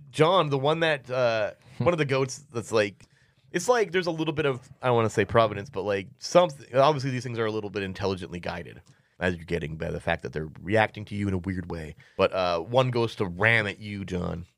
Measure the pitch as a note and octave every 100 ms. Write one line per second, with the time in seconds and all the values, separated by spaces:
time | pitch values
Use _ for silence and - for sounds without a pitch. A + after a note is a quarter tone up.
0 | - - D#3 F#3+ D3+ C#3 C3+ E3 E3 D3
1 | A#2+ B2+ B2 A2+ G2+ - - - B2 F3
2 | C#3+ C3+ C3+ - - A#2 G2+ A2 G#2 F#2
3 | - _ _ _ _ F3+ F3+ B3 G3+ F3+
4 | F3 E3 D#3+ D3+ D3 B2 - - B2+ A#2+
5 | A2 - G2+ A#2 A2 G2+ G2+ G2 G2 G2
6 | G2 - - F3 F3+ C#3+ A#2 B2 C#3 D3+
7 | C3+ B2+ B2 A#2 A2 G#2+ G2+ G2+ G2 F#2+
8 | G2 F#2+ F2+ F2 E2+ E2+ C#2 - - _
9 | _ - F2+ F2 E2+ E2+ D#2 D#2+ E2 D#2+
10 | - E2 - C#2+ D#2 - E2+ A2 G#2+ -
11 | G#2 G#2 G2+ F#2+ F2 F#2 F2+ E2+ D#2 D#2+
12 | - - F#2+ F#2+ F2+ E2+ E2+ B2 B2+ A#2+
13 | A#2 - G2+ F2 G#2+ A#2 G#2 F#2+ G#2 G2+
14 | F#2+ F#2 F2 E2+ F2